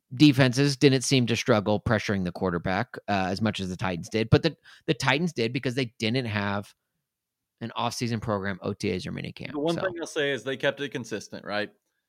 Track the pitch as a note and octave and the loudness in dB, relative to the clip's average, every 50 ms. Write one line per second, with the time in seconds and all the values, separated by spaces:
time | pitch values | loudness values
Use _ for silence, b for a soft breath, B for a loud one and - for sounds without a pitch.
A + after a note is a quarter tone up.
0 | _ - B2+ A#2+ D3+ D3+ C3 B2+ C#3 B2+ A2+ C3 C#3+ C#3+ C#3 - D3 C#3 C3 C3 | _ -6 4 8 8 8 10 8 6 4 4 4 2 2 2 6 6 6 6 6
1 | B2 - C#3 C3 B2 A2+ A#2 G#2+ - - A#2 G#2+ F#2 G#2+ G#2 G2+ - - A#2 G#2 | 2 2 4 4 4 4 0 0 2 4 4 4 4 2 0 0 2 2 0 0
2 | - - G#2 G2 F#2 F2+ F2 - G2 F#2 F2 F2 D#2+ F#2+ F2+ G2 A2 - - - | 2 0 -2 -2 -2 -4 -4 -2 -2 -2 -2 -2 -2 -2 -2 -2 -2 -4 -8 -14
3 | - - G2+ F#2+ F#2 F#2 G2 F#2 A2 G#2+ F#2 - F#2+ F2+ F#2 - - F#2+ F2+ E2 | -6 -2 -2 -2 0 -2 -2 -2 -2 -2 -2 -2 -6 -6 -6 -4 -4 -4 -4 -4
4 | - - - A2 A2+ A2+ - D3 - E3 - _ b b b b b - - - | -8 -4 -2 -2 2 4 4 4 4 2 -4 _ b b b b b -4 -4 0
5 | B2+ C3+ C3 D3 F3 F3 - - A2+ A#2 B2+ C#3 - C3 A#2+ C#3 C3+ A2 _ - | 2 0 2 2 0 -2 -2 -2 -2 -2 -2 -2 -4 -2 -2 -2 -4 -4 _ -4
6 | A2+ G#2+ A#2 C3+ B2 A2 G#2 G#2 G2+ G2+ G2+ G2+ G2 - - _ _ _ _ _ | -2 0 0 0 -2 -2 -4 -4 -2 -2 -2 -4 -6 -8 -18 _ _ _ _ _
7 | _ _ _ _ _ _ _ _ _ _ _ - A#2 A2+ - A2 A2+ A#2+ - - | _ _ _ _ _ _ _ _ _ _ _ -12 -12 -10 -6 -4 -4 -4 -4 -4
8 | B2+ A2+ A#2+ A2 - A2+ G#2 G2 F#2+ G2+ G2 F#2 - G#2 G#2 - - G2 F#2+ F#2 | -4 -4 -4 -4 -2 -2 -4 -2 -2 -4 -6 -6 -6 -6 -6 -4 -4 -4 -2 -4
9 | - F2+ F#2 F#2 F#2 - - - - - - D4+ C#4+ - E3+ - - - F3 E3+ | -6 -8 -10 -10 -10 -10 -12 -12 -12 -10 -8 -4 -2 -2 -2 -2 -4 -6 -6 -8
10 | D#3 - - D#3+ C#3+ C#3+ C#3 B2 A2 C3+ C3+ - - C#3+ C3+ - C#3+ C#3+ - C3+ | -10 -8 -4 -2 -2 -2 -2 -4 -4 -6 -6 -2 -2 -2 -2 -2 -6 -8 -6 -8
11 | A2+ - A2+ G2 - - - F#2+ - - G2+ G#2 G#2 G2+ _ _ _ _ _ _ | -8 -6 -8 -8 -10 -10 -16 -14 -10 -6 -4 -4 -4 -6 _ _ _ _ _ _
12 | _ | _